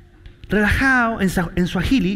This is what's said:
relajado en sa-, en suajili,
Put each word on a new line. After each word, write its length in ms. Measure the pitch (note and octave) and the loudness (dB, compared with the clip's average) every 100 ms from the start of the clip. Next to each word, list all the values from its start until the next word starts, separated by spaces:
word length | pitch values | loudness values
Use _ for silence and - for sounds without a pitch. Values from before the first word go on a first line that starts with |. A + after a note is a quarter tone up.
| - - - - - | -20 -20 -20 -20 -4
relajado 720 | G3 G#3 - C4+ B3+ A#3 A3+ | 0 2 2 2 2 0 0
en 100 | F#3+ | 0
sa-, 220 | F3 E3+ - | 0 -2 -2
en 100 | F3+ | -2
suajili, 480 | F#3+ D#3+ C4+ F3+ | -2 0 2 0